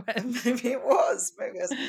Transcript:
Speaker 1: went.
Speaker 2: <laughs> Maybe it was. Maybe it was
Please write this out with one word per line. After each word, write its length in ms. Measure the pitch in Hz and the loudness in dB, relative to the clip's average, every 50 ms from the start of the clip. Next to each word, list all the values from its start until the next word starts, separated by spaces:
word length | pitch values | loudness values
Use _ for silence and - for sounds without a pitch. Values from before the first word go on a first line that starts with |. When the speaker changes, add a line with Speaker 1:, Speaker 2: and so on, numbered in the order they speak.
| 190 | -2
Speaker 1:
went. 380 | 226 226 226 214 254 240 247 - | -2 -2 -2 -2 -2 -4 -2 0
Speaker 2:
<laughs> 0 | |
Maybe 280 | 240 254 240 - 240 | 0 0 0 0 -2
it 100 | 269 262 - | -2 0 4
was. 480 | - - 508 659 - - - - - - - | 4 6 6 6 4 2 0 -2 -6 -6 -6
Maybe 200 | - - - 180 | -8 -6 -6 -4
it 40 | 180 - | -4 -4
was 20 | - - - | -4 -4 -6